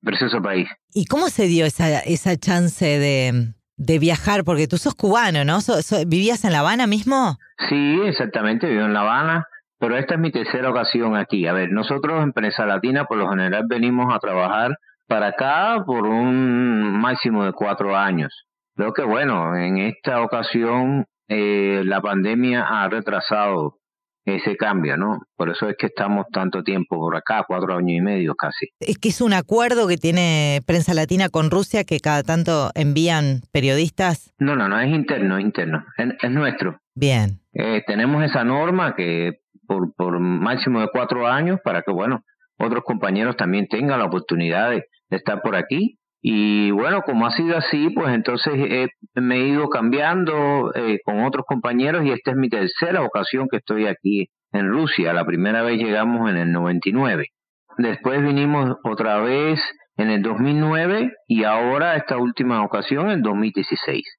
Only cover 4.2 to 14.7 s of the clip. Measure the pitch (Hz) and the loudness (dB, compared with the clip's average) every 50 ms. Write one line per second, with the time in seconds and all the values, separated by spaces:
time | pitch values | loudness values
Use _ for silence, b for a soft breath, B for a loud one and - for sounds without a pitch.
4.2 | - 208 208 208 175 151 175 147 156 139 - 170 - 285 - - - 202 196 233 | 0 0 0 2 2 2 2 2 2 0 0 0 0 -2 -2 0 0 2 4 4
5.2 | 240 208 165 147 143 143 160 196 208 - 240 160 156 - 220 196 156 175 165 180 | 2 2 2 2 2 2 2 0 0 0 0 0 0 0 0 0 2 2 2 2
6.2 | 196 220 240 - - 208 175 147 143 165 208 233 254 214 202 214 208 254 269 269 | 2 2 0 2 2 2 2 4 2 2 2 2 2 2 2 0 0 0 2 2
7.2 | 254 202 143 - b b b b - - 139 143 143 143 151 175 202 208 151 - | 2 0 -2 -4 b b b b -4 -2 0 2 2 2 2 2 2 0 0 -2
8.2 | 131 107 - 120 107 107 110 117 214 170 127 104 107 107 104 104 104 107 117 131 | -4 -4 -2 -2 0 0 0 0 0 0 0 2 2 2 2 2 2 2 2 2
9.2 | 151 160 160 165 160 - B B B _ _ _ - 117 117 127 143 - 175 160 | 2 0 0 -2 -2 -6 B B B _ _ _ -2 -2 0 -2 -2 -2 0 0
10.2 | 165 160 - 123 110 - - 127 127 131 120 123 113 - - 120 117 113 110 104 | 0 0 0 -2 -4 -2 -4 -2 -2 0 0 0 -2 0 0 0 0 2 0 0
11.2 | 98 - - 101 87 82 87 92 92 90 95 104 107 - 143 139 139 151 160 160 | -2 -2 -2 -2 0 0 0 0 0 0 0 -2 -2 -2 -2 -2 -2 -2 0 0
12.2 | 151 143 127 - 107 107 101 - 113 104 98 98 95 123 131 143 143 139 117 107 | 0 0 0 0 -2 -2 -2 -2 -2 0 0 0 0 0 0 0 0 -2 -2 -2
13.2 | 101 90 98 95 92 92 92 104 113 117 123 120 117 123 123 123 123 123 120 104 | 0 0 0 0 0 0 0 0 -2 -2 0 0 2 2 2 2 2 2 0 0
14.2 | - 104 95 92 90 92 101 107 117 123 | -2 -2 0 0 0 2 2 0 0 0